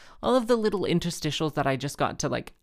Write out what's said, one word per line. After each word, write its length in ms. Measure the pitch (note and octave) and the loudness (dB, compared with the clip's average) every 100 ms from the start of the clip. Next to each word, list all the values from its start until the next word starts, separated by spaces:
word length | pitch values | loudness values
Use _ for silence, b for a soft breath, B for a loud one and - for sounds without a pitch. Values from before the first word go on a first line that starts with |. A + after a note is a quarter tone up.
| B B | B B
all 160 | A3+ B3+ | 2 2
of 100 | A3+ | 4
the 80 | A#3 | 2
little 280 | G#3+ G3 | 2 0
interstitials 720 | D3+ E3+ E3+ - D#3 - D#3 D3 | 2 0 0 -4 -4 -2 -2 0
that 120 | C#3 | 0
I 80 | C3 | 0
just 220 | C#3 - | -2 -2
got 220 | C#3 - | -4 -2
to, 100 | C#3+ | -4
like, 240 | B2 - - | -4 -6 -16